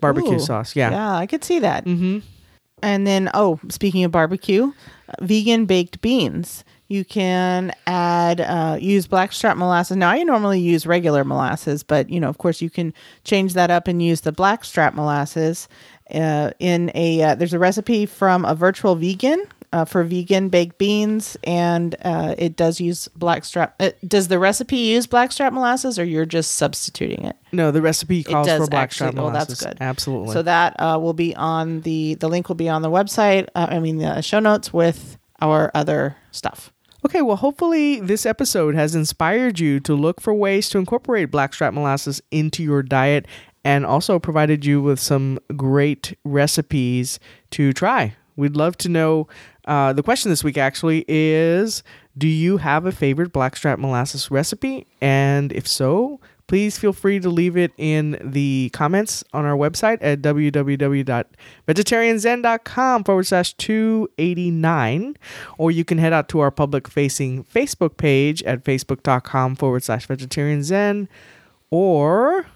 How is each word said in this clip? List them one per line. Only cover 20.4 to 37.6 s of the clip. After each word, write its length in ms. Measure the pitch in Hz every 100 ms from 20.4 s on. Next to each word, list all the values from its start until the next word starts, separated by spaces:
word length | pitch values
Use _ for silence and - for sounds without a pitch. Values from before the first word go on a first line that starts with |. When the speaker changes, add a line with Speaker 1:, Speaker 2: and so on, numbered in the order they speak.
| 190
Speaker 2:
baked 280 | 180 170 -
beans, 580 | 202 208 214 214 214 -
and, 520 | - 175 175 170 170 -
uh, 320 | 180 165 160 -
it 180 | 170 160
does 240 | 165 165
use 300 | 175 175 - 160
blackstrap. 540 | 170 165 - 180 - -
Uh, 100 | 190 - 185
does 200 | 208 180
the 100 | 180
recipe 400 | 190 208 247 262
use 300 | 226 226 233
blackstrap 460 | 240 254 - 269
molasses, 440 | 254 247 262 262 208
or 60 | 175
you're 180 | 156
just 300 | 160 170 156
substituting 720 | - 147 - - - - 50 -
it? 100 | - _
Speaker 1:
No, 200 | 175 156
the 100 | 147
recipe 380 | 156 156 156 180
Speaker 2:
It 80 | 147
Speaker 1:
calls 180 | 151 147
Speaker 2:
does 180 | 160
Speaker 1:
for 80 | 151
blackstrap 360 | 143 131 - 131
Speaker 2:
actually. 0 | 127
Oh, 80 | -
Speaker 1:
molasses. 300 | 147 151 123
Speaker 2:
that's 140 | -
good. 40 | -
Speaker 1:
Absolutely. 520 | 131 131 - 127 104
Speaker 2:
So 100 | 110
that, 320 | 165 170 170 -
uh, 200 | 165 160
will 120 | 165
be 220 | 160 170 -
on 460 | 160 160 160 160
the, 320 | 160 160 156 160
the 100 | 160
link 180 | 175 175
will 80 | 170
be 140 | 165
on 140 | 156
the 80 | 160
website, 560 | 175 202 - 208 196 185 -
uh, 100 | 170
I 80 | 170
mean, 180 | 165 160
the 240 | 156 151
show 180 | - 208
notes 320 | 214 214 -
with 460 | 170 170 - - - _ _
our 300 | 156 156 156
other 420 | 151 151 151 139 139 _
stuff. 420 | - - - - _ _ _
Speaker 1:
Okay, 180 | 285 359
well, 140 | 262 196
hopefully 640 | 277 277